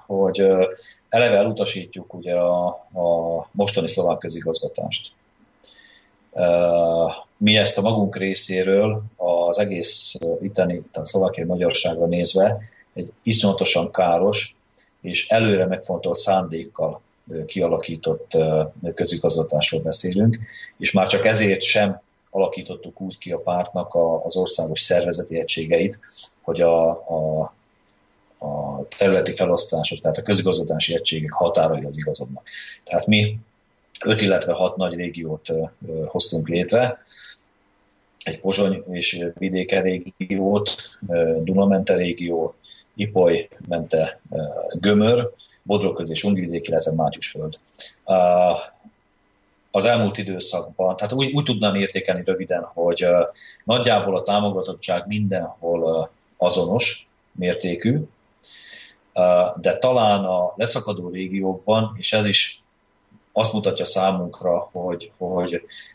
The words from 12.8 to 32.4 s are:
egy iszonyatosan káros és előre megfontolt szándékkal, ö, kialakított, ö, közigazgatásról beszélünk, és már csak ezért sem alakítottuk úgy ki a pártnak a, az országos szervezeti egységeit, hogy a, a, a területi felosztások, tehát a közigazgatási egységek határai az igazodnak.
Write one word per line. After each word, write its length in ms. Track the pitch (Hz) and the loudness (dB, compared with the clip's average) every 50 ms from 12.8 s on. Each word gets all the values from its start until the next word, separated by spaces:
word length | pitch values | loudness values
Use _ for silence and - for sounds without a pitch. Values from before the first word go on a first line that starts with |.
| _ _ - | _ _ -12
egy 180 | - 82 - - _ | -12 -12 -12 -14 _
iszonyatosan 720 | - 117 107 - 107 101 95 - 92 - - 82 90 - | -2 0 2 2 2 2 2 2 2 2 2 0 0 0
káros 640 | - - 90 85 85 87 95 104 104 - - - - _ _ _ _ - - _ _ _ | 0 0 2 2 2 2 2 2 2 0 -2 -4 -8 _ _ _ _ -20 -20 _ _ _
és 280 | - 90 90 - - - | -10 -6 -4 -2 0 2
előre 380 | 110 113 113 107 101 92 92 | 2 4 4 4 4 2 2
megfontolt 500 | 92 92 90 - - 90 82 - 85 85 | 0 -2 -4 -4 -6 -6 -4 -4 -2 -2
szándékkal, 840 | - - 101 95 95 90 80 80 82 82 - - - 82 76 - - _ _ _ _ _ - | 0 2 2 2 2 0 -2 -6 -8 -10 -10 -6 -4 -4 -4 -6 -8 _ _ _ _ _ -12
ö, 140 | 82 80 78 | -10 -10 -10
kialakított, 920 | - - 98 87 82 82 80 - 85 80 78 - 82 80 78 - - - | -6 -4 -2 0 0 0 -2 -4 -6 -8 -6 -4 -4 -4 -4 -4 -2 0
ö, 280 | 80 80 78 78 78 78 78 - - - - - | 2 2 2 2 0 0 -2 -6 -10 -10 -6 -4
közigazgatásról 880 | - - - 87 82 - 82 78 82 78 - 76 76 - - 82 80 | -4 -2 -2 -2 0 0 0 0 0 -2 -2 0 0 0 0 -2 -2
beszélünk, 560 | 80 80 80 - - 90 90 98 110 117 113 - - - - - - - - - | 0 2 2 2 2 2 2 2 4 4 2 0 -4 -12 -14 -16 -18 -18 -10 -4
és 140 | 95 - | -2 0
már 140 | - 95 92 | 2 4 4
csak 180 | - 101 - 98 | 4 4 4 4
ezért 360 | 107 107 104 107 98 95 - | 4 4 4 4 2 2 2
sem 400 | - - - 107 104 98 95 - _ _ _ _ _ _ | 2 2 4 4 2 2 0 -4 _ _ _ _ _ _
alakítottuk 680 | - 98 95 - - 95 - - - - - 82 - - | -2 0 0 0 -2 -6 -10 -12 -12 -14 -14 -16 -14 -10
úgy 180 | 95 92 85 - | -10 -10 -10 -12
ki 140 | - 90 | -10 -8
a 60 | 85 - | -8 -6
pártnak 560 | - 90 87 87 87 - - 90 87 - - | -2 -2 -2 -2 -2 -2 -4 -6 -6 -2 0
a, 300 | 87 85 82 80 - - | 2 2 2 2 0 -2
az 120 | 82 - | -2 -2
országos 440 | 92 90 - - - 80 78 78 - | -2 -2 0 0 -2 -2 -2 0 2
szervezeti 580 | - - 90 87 - - 85 - - - 82 82 | 2 4 4 2 2 2 0 -2 -2 -4 -4 -4
egységeit, 600 | 78 - - 82 80 80 87 82 95 104 - - - - - - - - _ _ | -2 -2 -2 -2 -2 0 2 2 2 0 -4 -8 -18 -18 -16 -16 -16 -16 _ _
hogy 180 | _ 82 82 87 | _ -4 0 2
a, 280 | 85 82 82 82 82 82 | 4 4 4 4 4 2
a, 500 | 85 - - - 82 78 78 78 78 78 76 - - _ _ _ _ _ _ _ _ _ _ _ _ _ _ _ _ - | 0 -2 -6 -6 -4 -2 -2 -2 -2 -2 -4 -4 -8 _ _ _ _ _ _ _ _ _ _ _ _ _ _ _ _ -12
a 460 | 73 73 73 73 - 71 69 69 - - - - | -10 -8 -6 -6 -6 -8 -8 -10 -10 -8 -2 0
területi 340 | 101 95 92 90 - - | 2 4 4 2 2 0
felosztások, 680 | - - 92 90 87 82 - - - 76 76 - 80 - | -2 0 0 2 2 2 2 0 -2 -2 -2 -4 -4 -2
tehát 180 | - 80 - - | -2 -2 -2 -2
a 40 | |
közigazgatási 720 | - 104 101 90 90 92 90 90 82 78 78 78 - - 85 | 0 0 0 2 2 2 2 0 0 -2 0 0 0 0 0
egységek 380 | 80 - - 80 80 76 73 | -2 -2 -2 -2 -2 -4 -4
határai 520 | - 90 90 85 - 87 78 78 76 71 71 | -2 0 0 2 2 2 2 2 0 -2 -4
az 140 | 71 73 76 | -8 -8 -8
igazodnak. 500 | 76 78 - - - 65 67 - | -6 -6 -6 -6 -8 -10 -14 -16